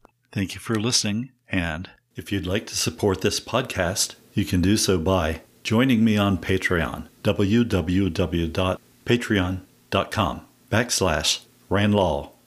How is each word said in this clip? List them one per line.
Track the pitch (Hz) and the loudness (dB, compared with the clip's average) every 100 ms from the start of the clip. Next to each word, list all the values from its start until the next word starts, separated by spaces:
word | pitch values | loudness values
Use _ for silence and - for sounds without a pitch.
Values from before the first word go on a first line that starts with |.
| - _ _ | -20 _ _
Thank | 110 92 | -6 -6
you | 98 | -6
for | - 110 | -4 -2
listening, | 113 - 107 104 127 _ _ | 0 0 -2 -4 -8 _ _
and | 92 85 78 92 - _ - | -4 -2 -6 -10 -18 _ -16
if | - | -6
you'd | 98 90 | -4 -2
like | 98 - | -4 -4
to | - | -6
support | - - 104 92 | -6 0 0 2
this | 101 - | 0 -2
podcast, | - 120 127 - 85 98 - - - | -2 -2 -2 -2 -2 -2 -4 -8 -6
you | - | -2
can | 98 92 | 0 2
do | 90 104 | 4 2
so | - 92 | 2 2
by | 82 92 80 80 - _ | 2 2 0 -4 -10 _
joining | - 107 131 113 | -2 2 4 4
me | 113 104 | 4 4
on | 101 92 | 2 0
Patreon, | - 95 - 90 67 - - _ | 0 -2 0 0 0 -6 -14 _
w | 107 95 101 117 | -2 0 2 2
w | 113 92 82 92 95 | 2 0 0 0 0
w | 80 85 85 82 | 0 -2 0 -2
dot | 87 92 92 _ _ | -2 -2 -2 _ _
patreon | - 120 - 104 90 92 - _ _ | 0 0 2 0 0 -4 -10 _ _
dot | 98 - | -2 0
com | - 82 - - _ _ | -2 -2 -4 -12 _ _
backslash | 104 123 - 92 76 73 - - _ _ | 0 0 0 0 0 0 -4 -8 _ _
Rand | 95 104 | 0 2
Law, | 104 90 71 67 - | 4 2 0 -6 -18